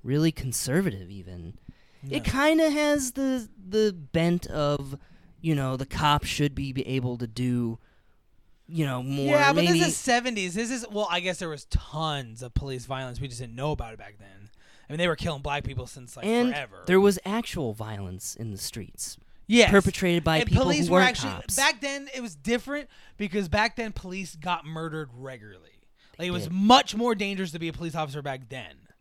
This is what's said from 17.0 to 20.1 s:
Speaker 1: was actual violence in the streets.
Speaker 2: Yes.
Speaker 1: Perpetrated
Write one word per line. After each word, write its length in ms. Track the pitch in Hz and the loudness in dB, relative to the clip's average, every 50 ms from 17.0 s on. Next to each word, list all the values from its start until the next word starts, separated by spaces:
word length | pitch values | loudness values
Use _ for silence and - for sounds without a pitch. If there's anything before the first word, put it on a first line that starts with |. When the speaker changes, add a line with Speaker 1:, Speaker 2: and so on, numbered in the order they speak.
Speaker 1:
was 180 | 196 202 196 180 - | 8 6 6 4 -2
actual 500 | 185 202 233 233 - - 180 143 117 107 | -4 -4 -4 -4 -4 -4 -4 -4 -4 -4
violence 600 | 110 113 110 110 101 98 90 92 92 - - - | -6 -8 -10 -8 -8 -8 -8 -10 -10 -10 -12 -10
in 160 | - 113 113 | -10 -8 -8
the 80 | 101 98 | -8 -8
streets. 580 | - - - 117 104 - - - - - - - - - - - - | -8 -10 -10 -10 -12 -12 -12 -12 -12 -12 -12 -16 -20 -20 -20 -20 -4
Speaker 2:
Yes. 240 | - 214 240 220 - | 4 8 8 8 10
Speaker 1:
Perpetrated 540 | 202 202 185 190 185 - 190 180 | 8 6 6 6 0 0 0 2